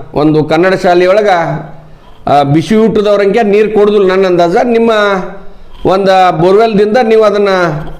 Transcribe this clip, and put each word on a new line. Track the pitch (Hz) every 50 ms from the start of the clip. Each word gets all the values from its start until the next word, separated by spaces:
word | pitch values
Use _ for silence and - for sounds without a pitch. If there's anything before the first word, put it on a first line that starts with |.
| - - -
ಒಂದು | - 151 156 151 151 147
ಕನ್ನಡ | 151 160 160 180 190 190
ಶಾಲೆಯೊಳಗೆ, | - - 185 175 175 180 180 190 214 208 208 180 170 165 151 156 151 - - - - - - - - - - - - - -
ಆ, | 135 143
ಬಿಸಿ | 143 139 143 160 - - 220
ಊಟದವ್ರಂಗೆ | 214 220 214 - 214 202 208 202 202 202 196 190 233
ನೀರು | 233 202 196 214 214 208
ಕೊಡುದಿಲ್ಲ | - 202 208 208 208 208 190 180
ನನ್ನ | 185 190 196
ಅಂದಾಜ. | 185 180 170 175 170 180 247 254
ನಿಮ್ಮ | 240 233 226 233 233 220 214 208 202 196 185 175 - - - - - - - - - - - -
ಒಂದು | 156 185 190 196 190 190 185 185 180 170 156
ಬೋರ್‌ವೆಲ್‌ದಿಂದ | 170 185 190 208 226 226 214 196 208 214 214 254
ನೀವು | 247 226 220 220
ಅದನ್ನ | 214 208 196 208 202 196 190 185 175 165 151 151 - - -